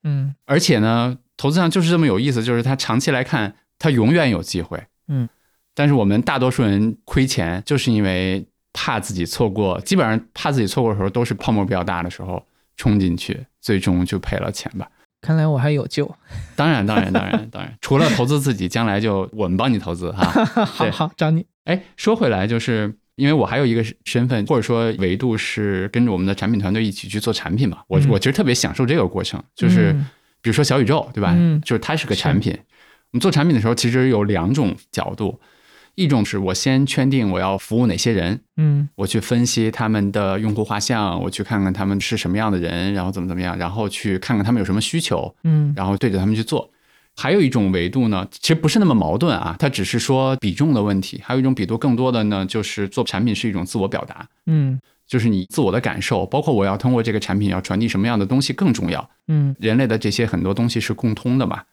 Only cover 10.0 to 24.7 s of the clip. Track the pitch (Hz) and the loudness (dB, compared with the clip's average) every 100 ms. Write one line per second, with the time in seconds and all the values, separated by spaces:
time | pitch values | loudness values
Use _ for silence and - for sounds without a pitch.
10 | 117 113 - - 151 135 98 - 117 101 | 2 0 -4 -6 -2 0 0 0 0 0
11 | 95 120 113 104 - 107 95 95 90 87 | -2 0 -2 -2 0 0 2 -2 -2 -4
12 | 87 - 92 90 _ _ _ - - 104 | -6 -8 -8 -8 _ _ _ -4 2 2
13 | 95 82 - - 123 _ - 98 98 90 | 2 -2 -6 -10 -12 _ -2 0 2 0
14 | 92 98 - 98 90 - - 95 - _ | 0 -2 -4 -4 -4 -8 -10 -12 -12 _
15 | _ _ - 160 156 143 143 147 - - | _ _ 0 2 2 2 2 0 -2 -4
16 | 143 - _ - - - 151 139 101 107 | -6 -8 _ -12 -8 -2 0 2 2 0
17 | 95 95 95 110 110 98 95 - - 135 | 2 -2 0 -4 -4 -12 -14 -14 0 2
18 | 156 - 123 147 135 107 90 117 113 98 | 4 2 0 0 0 -2 -2 -2 0 0
19 | 110 98 92 110 92 92 127 110 87 85 | 0 -2 -4 -4 -2 0 0 0 -4 -6
20 | 87 - 90 233 220 - 208 - 113 - | -6 -2 0 2 0 0 -2 0 -4 -2
21 | 165 - 156 160 - _ - 185 - - | -6 0 0 0 -2 _ -4 -4 -4 -4
22 | - 226 165 98 101 117 120 110 107 107 | 0 2 2 2 0 -2 0 -2 -2 -8
23 | _ - 139 151 98 123 135 117 110 - | _ 0 2 4 2 2 2 2 -2 -6
24 | - 123 123 120 101 127 107 | -4 0 2 0 2 0 2